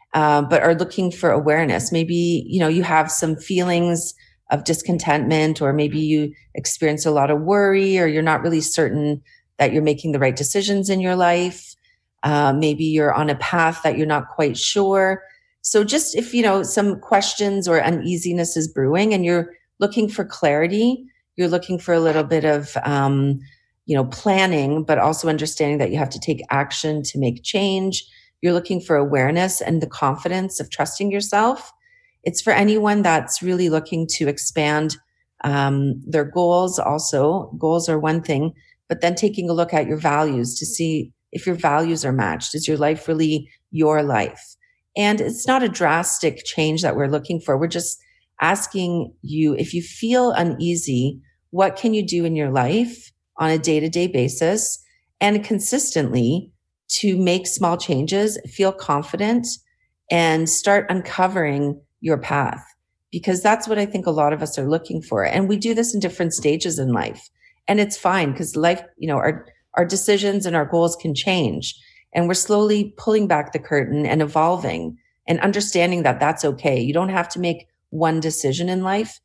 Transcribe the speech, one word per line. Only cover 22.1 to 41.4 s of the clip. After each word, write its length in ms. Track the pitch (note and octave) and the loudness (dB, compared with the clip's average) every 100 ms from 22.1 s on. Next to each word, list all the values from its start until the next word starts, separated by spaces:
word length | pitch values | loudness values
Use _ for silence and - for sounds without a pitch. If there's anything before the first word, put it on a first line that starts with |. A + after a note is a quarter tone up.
| D#3 | 2
bit 200 | D3 D#3+ | 2 2
of, 320 | D3+ D3 C#3+ - | 2 0 -2 -6
um, 540 | C#3+ C#3+ C3+ C#3 C#3 C#3 - _ _ _ | -2 0 2 2 0 -2 -6 _ _ _
you 120 | - C#3+ | -2 -2
know, 80 | C3 | -2
planning, 800 | - G#3 F#3+ F#3 D#3 C#3 D#3 | -2 0 2 2 2 0 0
but 140 | D#3 D3 | 2 2
also 300 | C3+ D#3 E3 | 2 0 -2
understanding 500 | D#3 D3+ - D3 D3 | -2 -2 -2 0 0
that 120 | G2+ | 0
you 80 | D3 | 0
have 120 | C3 | -4
to 100 | - | -4
take 200 | - D3+ - | -4 -4 -2
action 520 | C#3 C#3 - D#3 D3+ | -2 -2 -4 -4 -4
to 140 | C3+ C#3+ | -4 -2
make 240 | B2+ A#2+ | -2 -2
change. 600 | - F#3+ G3+ F#3+ F#3+ F3+ - _ _ - | -4 -2 0 0 -2 -4 -10 _ _ -2
You're 100 | F3 | 0
looking 280 | F3 F3 F3+ | 0 0 -4
for 160 | - D3 | 2 2
awareness 640 | C#3+ C#3+ C3 E3+ F#3 - | 2 2 2 2 0 -2
and 200 | - D#3+ | -2 -2
the 60 | D#3 | -2
confidence 760 | - C#3 D3+ E3+ F#3 F#3+ - | -2 -2 0 -4 -4 -4 -6
of 100 | D3 | -8
trusting 400 | - C#3+ - G3+ | -4 -4 -2 -2
yourself. 600 | G3+ G3+ G#3 A3+ C4+ - _ _ _ _ _ | -2 0 2 2 0 -8 _ _ _ _ _
It's 160 | - - | -6 -2
for 120 | A3 | 0
anyone 500 | G3+ G3+ G#3+ G#3 G#3 | 4 4 4 2 2
that's 400 | F3+ D#3 B2+ - | 4 2 0 -4
really 260 | F3+ F3+ F3 | -2 0 2
looking 380 | D#3 D#3 E3 D#3+ | 0 -2 -4 -2
to 140 | - C#3+ | -2 -2
expand, 680 | C#3+ - D#3+ D3+ D3+ D#3 - _ _ _ - | -2 -4 0 0 2 -2 -6 _ _ _ -8
um, 560 | C#3+ C#3+ C#3 C#3 C#3 C3 - | -2 0 2 2 0 -2 -2
their 180 | D3+ | -2
goals 540 | D3 F3 F3 F3 F#3 F#3 | 0 2 4 4 2 0
also. 760 | - D3+ - C#3 D3 F#3 - D#3+ | -2 -2 0 2 2 0 -4 -4
Goals 300 | D#3+ E3+ E3+ | 0 0 0
are 100 | D#3 | 0
one 240 | D#3 E3 | 0 -2
thing, 300 | D#3+ C#3 D#3+ - _ _ - | 0 -2 -2 -6 _ _ -8
but 120 | E3 | -2
then 140 | E3+ | 0
taking 340 | F3+ G#3 G#3 F3 | 0 -2 -2 -2
a 40 | |
look 200 | E3+ E3+ | 0 0
at 140 | F3+ - | 0 0
your 100 | D#3 | -2
values 600 | D#3 D3 D#3 B2+ A#2+ - | 0 2 0 0 -4 -6
to 80 | D#3+ | -8
see 460 | - E3 D#3 - _ _ | -4 -2 -2 -6 _ _
if 140 | F3 | -6